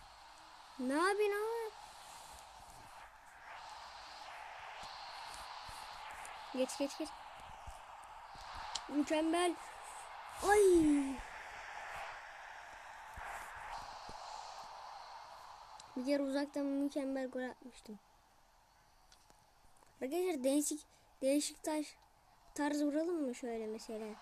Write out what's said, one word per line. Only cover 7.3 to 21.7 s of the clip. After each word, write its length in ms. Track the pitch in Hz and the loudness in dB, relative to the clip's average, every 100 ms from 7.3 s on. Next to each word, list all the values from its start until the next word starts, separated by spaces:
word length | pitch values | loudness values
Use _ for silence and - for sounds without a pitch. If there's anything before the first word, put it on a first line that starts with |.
| - - - - - - - - - - - - - - - - | -14 -14 -12 -12 -12 -14 -14 -14 -14 -14 -12 -10 -8 -6 -6 0
Mükemmel. 680 | 277 - 311 320 339 359 320 - - - - - - - - | 0 4 4 6 6 4 2 -8 -12 -12 -12 -12 -12 -10 0
Ay. 160 | 381 415 392 349 302 285 277 254 - - - - - - - - - - - - - - - - - - - - - - - - - - - - - - - - - - - - - - - - - - - - - - - 254 | 8 10 12 12 12 8 6 0 -6 -10 -10 -10 -10 -10 -8 -8 -8 -10 -12 -14 -12 -14 -14 -14 -14 -14 -12 -10 -8 -8 -10 -10 -8 -8 -8 -10 -10 -10 -10 -8 -8 -10 -10 -12 -12 -12 -12 -12 -14 -14 -14 -16 -16 -16 -8 -2
Bir 100 | 254 | 4
kere 180 | 285 | 4
uzaktan 420 | 277 277 285 294 285 | 4 2 0 0 2
mükemmel 600 | 277 285 302 269 269 262 | 2 2 2 0 0 -2
gol 220 | 254 254 | -2 -4
atmıştım. 500 | - 254 - - 208 - - _ - - _ _ - - - - - - - _ - - - - - | -6 -14 -16 -14 -14 -16 -20 _ -20 -20 _ _ -20 -20 -20 -20 -20 -20 -20 _ -20 -20 -20 -20 -8
Arkadaşlar 420 | 262 330 370 311 | 0 2 2 4
değişik, 420 | 254 294 294 302 - - - - | 6 6 4 -2 -6 -20 -20 0
değişik 420 | 262 285 294 302 | 6 6 4 -2
taş, 320 | 330 | -2